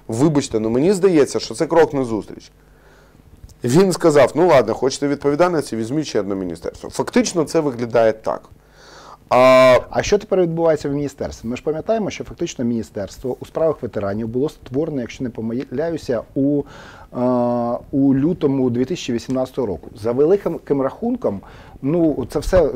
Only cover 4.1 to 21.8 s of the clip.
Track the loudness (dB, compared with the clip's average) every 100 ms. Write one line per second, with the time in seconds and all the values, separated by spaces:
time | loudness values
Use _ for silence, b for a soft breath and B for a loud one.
4.1 | 6 4 4 6 6 4 0 -2 -2 -4
5.1 | -2 -2 2 2 0 -4 -6 -4 -4 -2
6.1 | -4 -2 -4 -6 -8 -10 -12 -10 -6 -2
7.1 | 0 0 -2 0 0 -2 -4 -2 2 2
8.1 | 2 -6 -6 -10 -20 B B B B B
9.1 | B _ 4 8 8 8 6 2 -4 0
10.1 | -2 0 0 0 2 2 2 -2 -4 -6
11.1 | -6 -10 -8 -8 -6 -6 -6 -2 -2 -2
12.1 | -8 -12 -8 -8 -4 -4 -4 -6 -10 -10
13.1 | -8 -8 -8 -8 -2 -2 -2 -6 -6 -4
14.1 | -4 -4 -4 -4 -6 -8 -4 -4 -6 -8
15.1 | -8 -10 -6 -6 -6 -6 -6 -4 -6 -4
16.1 | -6 -4 -2 0 0 -4 B B B B
17.1 | -4 0 0 0 -2 -2 -6 -4 0 2
18.1 | 2 0 0 0 0 0 0 -2 -4 -4
19.1 | -6 -4 -4 -4 -4 -4 -6 -12 -8 -4
20.1 | 2 2 2 0 -8 -4 -2 -2 -4 -6
21.1 | -4 -4 -6 B B B B